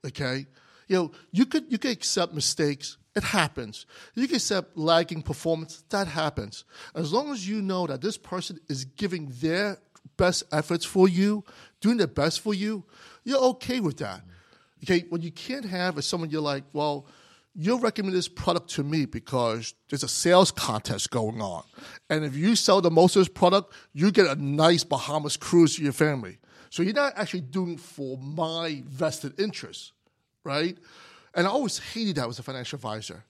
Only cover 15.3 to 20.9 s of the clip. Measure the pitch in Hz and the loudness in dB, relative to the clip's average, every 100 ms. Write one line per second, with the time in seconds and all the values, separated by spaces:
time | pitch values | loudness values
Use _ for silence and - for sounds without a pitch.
15.3 | - - 269 220 180 180 151 - 180 165 | -12 -10 -8 -6 -4 -2 -2 -4 -4 -4
16.3 | 156 147 139 139 151 147 143 - - _ | -2 -2 -4 -6 -2 -2 -2 -8 -20 _
17.3 | _ _ 180 165 247 233 214 196 185 170 | _ _ -4 0 2 0 0 0 0 -2
18.3 | - - 170 - - 143 160 131 117 - | -2 0 0 -2 -6 -2 0 -2 -6 -4
19.3 | 127 117 113 113 - _ 143 135 - 170 | 0 0 -2 -8 -14 _ -6 -4 0 6
20.3 | 180 190 - - 107 - | 8 6 2 -2 -2 -4